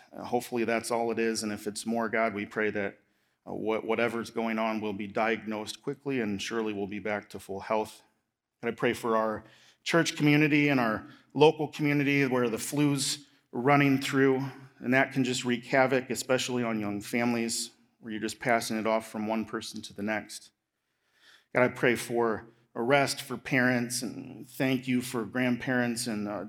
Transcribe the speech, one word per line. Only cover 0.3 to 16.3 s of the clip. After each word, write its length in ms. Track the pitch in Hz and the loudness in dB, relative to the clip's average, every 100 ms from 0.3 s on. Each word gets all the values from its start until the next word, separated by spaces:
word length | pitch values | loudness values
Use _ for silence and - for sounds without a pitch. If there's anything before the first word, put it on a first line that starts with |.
| 120 - 120 113 | -4 -2 -2 0
that's 260 | 117 110 | 0 -2
all 180 | 117 117 | -2 -2
it 80 | 110 | -2
is. 240 | 113 110 | -2 -2
And 100 | 110 | -4
if 140 | 101 107 | -6 -8
it's 220 | 101 110 | -8 -4
more, 220 | 117 113 | -4 -2
God, 260 | 113 113 101 | 0 0 -2
we 100 | 107 | -6
pray 240 | - 107 | -2 -2
that, 300 | 101 101 - _ _ _ _ | -2 -4 -6 _ _ _ _
uh, 120 | 95 98 | -12 -6
what, 280 | 104 110 | -2 -2
whatever's 460 | - 110 117 113 107 | 0 0 0 0 -6
going 300 | 117 113 110 | -4 -2 0
on 200 | 113 110 | -2 -2
will 120 | 107 | -4
be 140 | 101 104 | -6 -6
diagnosed 760 | 107 113 110 104 107 104 - | -2 0 0 -4 -6 -8 -10
quickly 380 | - 135 143 135 | -10 -8 -4 -2
and 200 | 107 98 | -2 -2
Shirley 340 | - 117 110 | -4 -4 -2
will 120 | 101 101 | -2 -4
be 140 | 104 | -6
back 280 | 107 104 - | -4 -4 -6
to 100 | 98 | -14
full 200 | - 95 | -10 -10
health. 440 | - 110 107 - _ _ _ _ _ _ | -2 -2 -2 -8 _ _ _ _ _ _
And 80 | 117 | -6
I 20 | 113 | 0
pray 180 | 123 | 0
for 240 | 110 117 110 | 0 0 2
our 280 | 110 107 - - - _ | 0 -2 -10 -20 -20 _
church 320 | - 170 160 - | 0 2 2 4
community 540 | 147 147 156 147 147 | 6 6 6 4 4
and 100 | 135 | 4
our 280 | 117 104 - - _ | 2 0 -6 -18 _
local 340 | 135 151 156 147 | 6 6 6 0
community 560 | - 143 147 139 143 135 | -2 0 2 2 2 4
where 220 | 123 120 | 2 2
the 100 | 110 | 0
flu's 680 | - 143 147 139 135 - - _ _ | -2 2 2 2 0 -4 -8 _ _
running 480 | 120 123 143 139 135 | 0 6 6 6 4
through, 460 | - 135 135 131 135 - - - | 2 4 4 4 0 -10 -18 -8
and 160 | 120 | 2
that 180 | 131 131 | 2 2
can 120 | 139 | 2
just 200 | 123 123 | 0 0
wreak 220 | 123 120 120 | -2 -2 2
havoc, 460 | 139 131 131 127 | 4 4 2 0
especially 500 | 113 - | -4 0